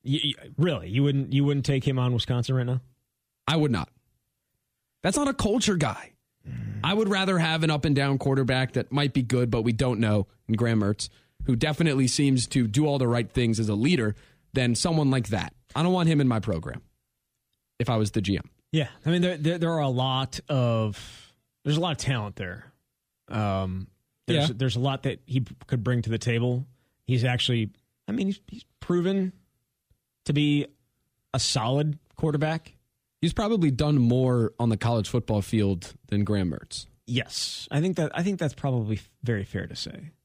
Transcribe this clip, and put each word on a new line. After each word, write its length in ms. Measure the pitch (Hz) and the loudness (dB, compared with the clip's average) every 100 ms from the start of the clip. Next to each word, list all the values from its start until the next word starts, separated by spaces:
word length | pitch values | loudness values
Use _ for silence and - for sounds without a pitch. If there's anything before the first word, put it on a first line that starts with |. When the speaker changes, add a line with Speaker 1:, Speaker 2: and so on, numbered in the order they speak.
Speaker 1:
Y-, 160 | 131 139 143 - | -2 -4 -4 -8
y-, 100 | 127 - | -12 -2
really? 320 | 170 123 82 | 0 -2 -4
You 140 | 117 | 0
wouldn't, 300 | 143 139 139 | 2 0 0
you 120 | 135 | 2
wouldn't 220 | 143 143 131 | 2 0 0
take 160 | 135 139 | 0 0
him 120 | 131 | 0
on 140 | 123 | 0
Wisconsin 400 | 120 - 123 120 | 0 0 -2 0
right 100 | 131 | 0
now? 160 | 123 127 - _ _ _ _ _ - | 0 -4 -6 _ _ _ _ _ -2
Speaker 2:
I 80 | 160 | 2
would 160 | 151 | 2
not. 160 | 107 67 _ _ _ _ _ _ _ _ _ _ _ | 0 -4 _ _ _ _ _ _ _ _ _ _ _
That's 140 | 175 294 | -2 0
not 100 | 285 | -2
a 80 | |
culture 400 | 269 220 240 214 | 0 0 2 2
guy. 380 | 180 139 104 - _ _ _ - | 0 0 -4 -14 _ _ _ -14
Speaker 1:
Mm. 320 | 120 107 104 | -10 -10 -6
Speaker 2:
I 100 | 139 | -2
would 140 | 202 220 | 0 2
rather 280 | 196 190 180 | 0 2 2
have 240 | 165 160 | 2 2
an 60 | 156 | 2
up-and-down 480 | 151 160 139 139 135 | 2 2 2 2 2
quarterback 560 | 139 135 123 131 131 | 2 2 2 2 0
that 180 | 127 - | -2 -2
might 200 | 139 143 | 0 0
be 100 | 139 | 0
good, 280 | 120 127 123 | 0 0 2
but 120 | 117 | 2
we 100 | 113 | 0
don't 260 | 113 131 113 | 0 0 2
know, 300 | 110 107 95 _ - | 2 2 0 _ -4
in 80 | |
Graham 260 | 110 117 110 | 0 2 2
Mertz, 260 | 101 104 - _ _ _ - | 2 -2 -6 _ _ _ -2
who 100 | 117 | 0
definitely 500 | 156 147 165 135 127 | 0 2 2 2 0
seems 400 | - 139 131 113 | 2 2 2 0
to 200 | 135 117 | 0 2
do 180 | 104 151 | 2 2
all 120 | 143 | 2
the 100 | 123 | 2
right 200 | 120 113 | 0 0
things 300 | - 117 110 | 0 2 2
as 100 | 110 | 0
a 60 | |
leader, 400 | 104 135 175 107 101 - _ _ | 2 2 2 0 -4 -14 _ _
than 240 | 135 123 117 | 0 0 0
someone 340 | 180 160 143 | 0 2 2
like 180 | 131 101 | 2 0
that. 220 | 104 87 _ _ | -4 -4 _ _
I 80 | 127 | -2
don't 100 | 175 | 2
want 160 | 185 160 | 4 4
him 120 | 151 | 4
in 80 | 131 | 4
my 100 | 110 | 2
program 420 | 107 82 80 60 _ _ _ _ _ _ _ _ _ _ | 0 -4 -4 -12 _ _ _ _ _ _ _ _ _ _
if 100 | 120 | -2
I 60 | 113 | 0
was 160 | 104 | 0
the 80 | 113 | 0
G 160 | 95 95 | 0 -2
M. 120 | - _ _ | -4 _ _
Speaker 1:
Yeah. 180 | 156 135 - | -2 -2 -4
I 60 | 151 | 0
mean, 120 | 175 | 2
there, 140 | 180 170 | 2 0
there, 220 | 151 175 | -2 0
there 140 | 165 | 0
are 80 | 165 | 0
a 80 | 139 | 0
lot 500 | 123 131 131 135 - - | 0 0 0 -4 -8 -2
of, 840 | 139 120 113 107 101 - - - _ _ _ | 0 2 2 -2 -4 -14 -20 -20 _ _ _
there's 120 | 147 151 | -2 0
a 40 | |
lot 100 | 175 | 0
of 60 | 151 | -2
talent 380 | - 127 104 - | -2 -2 -4 -8
there. 360 | 92 104 - _ _ _ _ _ _ | -10 -10 -16 _ _ _ _ _ _
Um, 580 | 110 104 95 95 92 95 _ _ _ - | -4 -2 -2 -2 -6 -10 _ _ _ -2
there's, 220 | 143 147 | 0 0
Speaker 2:
Yeah. 60 | 117 | 0
Speaker 1:
there's 200 | 131 120 | -2 0
a 40 | |
lot 220 | 135 135 | -2 -2
that 180 | 139 - - | -6 -6 -4
he 140 | 131 | -4
p-, 140 | 120 - - | -4 -10 -6
could 180 | 127 | -2
bring 160 | 107 123 | 0 -2
to 80 | 110 | -2
the 80 | 110 | -2
table. 500 | - 117 123 123 135 _ _ _ | -2 0 0 -2 -6 _ _ _
He's 200 | - 127 | -2 0
actually, 480 | 127 123 - 120 107 _ _ _ - | 2 0 0 0 -2 _ _ _ -6
I 40 | |
mean, 160 | - 196 | -2 -2
he's, 120 | 202 - | -4 -12
he's 160 | 226 - _ | -18 -20 _
proven 540 | - 175 175 196 190 - _ _ _ _ _ _ _ _ | -2 0 2 0 -2 -6 _ _ _ _ _ _ _ _
to 80 | - | -2
be 320 | 147 147 147 139 _ _ _ _ _ _ | 2 2 2 -2 _ _ _ _ _ _
a 40 | 131 | -4
solid 600 | - 127 110 139 151 147 _ - | -2 0 0 0 0 -4 _ -4
quarterback. 580 | 160 147 156 160 - _ _ _ _ _ | -2 0 -2 -4 -8 _ _ _ _ _
Speaker 2:
He's 140 | 165 | -2
probably 360 | - 214 226 160 | 0 0 2 2
done 280 | 123 147 147 | 2 2 4
more 560 | 117 123 127 123 113 - | 4 4 4 2 0 0
on 120 | 117 | 0
the 80 | 107 | 2
college 320 | 113 117 98 | 2 0 0
football 320 | 123 - 104 | -2 0 -2
field 500 | 95 113 101 90 - - - | 0 2 2 0 -6 -20 -4
than 180 | 101 | -2
Graham 260 | 101 104 90 | 0 0 -2
Mertz. 360 | 71 - - - _ - | -4 -12 -14 -16 _ -6
Speaker 1:
Yes. 640 | 120 - - - - - | -4 -4 -8 -8 -8 -4
I 120 | 143 | -2
think 140 | 180 175 | 0 0
that, 160 | 156 - | -2 -2
I 60 | |
think 160 | 180 190 | -2 0
that's 160 | 156 | -4
probably 420 | - 143 123 107 110 | -2 -2 -2 -2 -4
f-, 140 | - _ | -6 _
very 220 | 120 107 | -4 -2
fair 220 | 104 98 95 | -4 -6 -8
to 100 | - | -10
say. 360 | - - 156 _ | -12 -12 -18 _